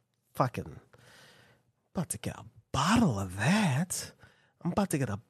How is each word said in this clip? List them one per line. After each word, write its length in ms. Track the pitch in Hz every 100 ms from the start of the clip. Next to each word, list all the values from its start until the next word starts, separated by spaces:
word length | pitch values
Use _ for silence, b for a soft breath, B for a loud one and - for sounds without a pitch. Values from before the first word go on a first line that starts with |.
| _ _ _
fucking, 460 | - 131 - 82 - - _ b b b b b b b _ _
about 160 | - -
to 80 | -
get 180 | - -
a 100 | - - _
bottle 480 | - 156 247 208 101
of 180 | 95 95
that. 720 | 120 208 196 127 185 - - - b b b b 170
I'm 60 |
about 180 | 175 196
to 80 | 151
get 100 | 131
a 120 | 104 -